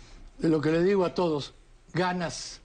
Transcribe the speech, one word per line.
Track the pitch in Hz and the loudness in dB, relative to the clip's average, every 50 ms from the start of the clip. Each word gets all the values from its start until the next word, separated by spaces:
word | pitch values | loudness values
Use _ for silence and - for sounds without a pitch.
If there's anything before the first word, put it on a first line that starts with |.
| - - - - - - - | -20 -20 -20 -20 -20 -20 -10
De | - - 165 | -2 0 2
lo | 156 160 | 2 2
que | 139 156 | 2 2
le | 160 165 170 | 2 2 2
digo | 190 202 190 180 | 4 4 2 2
a | 165 175 | 0 0
todos, | 196 180 165 156 147 131 - - - - _ - - _ - - | 0 0 0 0 -2 -4 -8 -14 -20 -20 _ -20 -20 _ -8 -4
ganas. | 156 185 180 180 180 175 147 - - - - - - - | -2 -2 -2 -2 -4 -4 -6 -6 -10 -12 -14 -16 -18 -16